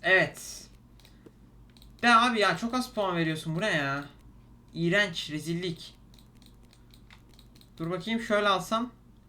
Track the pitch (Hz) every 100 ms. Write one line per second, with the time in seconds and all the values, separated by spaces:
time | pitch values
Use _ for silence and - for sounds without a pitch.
0 | 170 185 156 - - - - - - -
1 | - - - - - - - - - -
2 | 240 226 247 226 196 170 233 254 240 214
3 | 190 175 160 160 165 160 165 165 139 139
4 | 143 - - - - - - - 170 196
5 | 202 165 - 151 160 170 185 170 - -
6 | - - - - - - - - - -
7 | - - - - - - - - 165 180
8 | 214 226 - 208 208 190 - 226 247 -
9 | - -